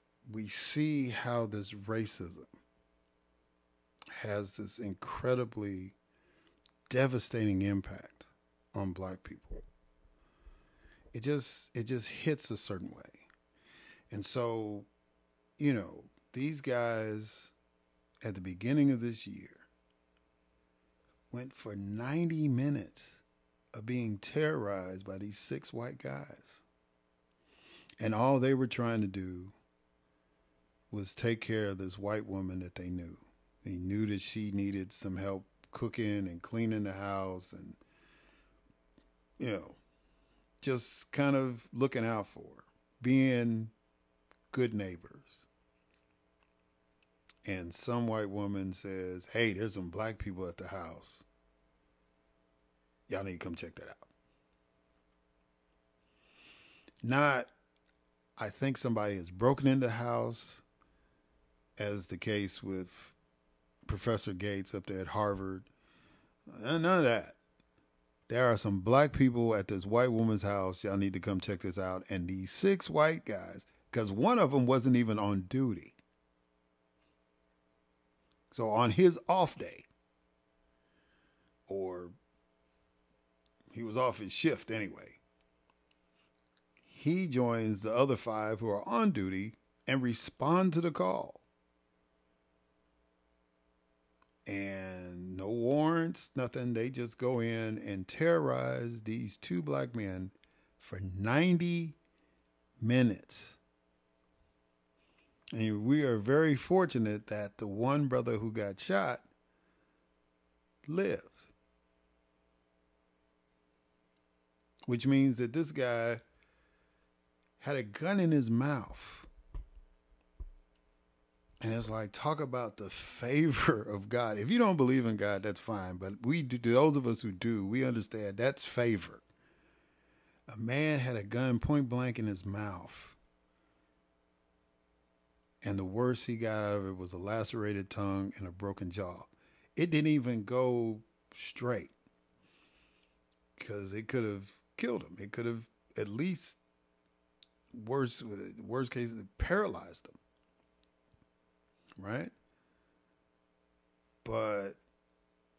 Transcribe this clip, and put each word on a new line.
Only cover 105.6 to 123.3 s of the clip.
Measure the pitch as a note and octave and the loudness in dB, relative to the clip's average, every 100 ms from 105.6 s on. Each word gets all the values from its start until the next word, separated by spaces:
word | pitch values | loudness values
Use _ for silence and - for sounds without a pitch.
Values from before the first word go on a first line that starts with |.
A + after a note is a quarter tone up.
| A2 G#2 | 0 0
we | A2+ D3 | 2 4
are | C#3 A2 | 4 2
very | G#2 D3 D#3+ C3+ | 4 4 6 4
fortunate | - F#3 F3 B2 A2 G#2 - | 4 4 4 2 0 -2 -4
that | G#2 G2+ - | -6 -6 -8
the | G#2 | -6
one | G2+ B2+ C#3+ C#3 | -2 2 2 2
brother | B2+ A#2+ G#2+ | 0 0 -2
who | A2+ | -2
got | A2 G2+ F#2+ | -2 -4 -4
shot | - G2 F#2+ - _ _ _ _ _ _ _ _ _ _ _ _ _ _ _ _ C#3+ | 0 0 0 -2 _ _ _ _ _ _ _ _ _ _ _ _ _ _ _ _ -6
lived. | E3+ G3 - - - - _ _ _ _ _ _ _ _ _ _ _ _ _ _ _ _ _ _ _ _ _ _ _ _ _ _ _ _ _ _ _ _ _ - | -2 0 -2 -6 -20 -20 _ _ _ _ _ _ _ _ _ _ _ _ _ _ _ _ _ _ _ _ _ _ _ _ _ _ _ _ _ _ _ _ _ -2
Which | B2 C3 | 0 4
means | C3+ C3+ A#2 | 6 6 4
that | A#2+ | 0
this | D3+ D3+ | -2 -2
guy | D3+ B2 A#2 A#2 A#2 - _ _ _ _ _ _ _ _ _ _ _ _ _ | -2 0 0 0 -2 -6 _ _ _ _ _ _ _ _ _ _ _ _ _
had | C#3 C#3 | -4 -4
a | |
gun | G#2+ G#2 E3 G3+ | -4 -4 0 2
in | E3+ | 4
his | D3 A2+ | 4 4
mouth. | A#2 C#3 C#3 - - - - - - - - - - - _ _ _ _ - - - _ _ _ _ _ _ _ _ _ - | 2 2 0 -4 -12 -16 -18 -20 -20 -14 -12 -12 -18 -20 _ _ _ _ -16 -16 -16 _ _ _ _ _ _ _ _ _ -8
And | A2 | -4
it's | A#2 A2 | -2 -2
like, | A2 G#2 | -4 -4
talk | - D3+ D#3 | -4 -2 -2
about | C3+ B2 A2+ - | -2 -4 -6 -8
the | G2 | -12
favor | - - - A#2+ | -10 -12 -8 2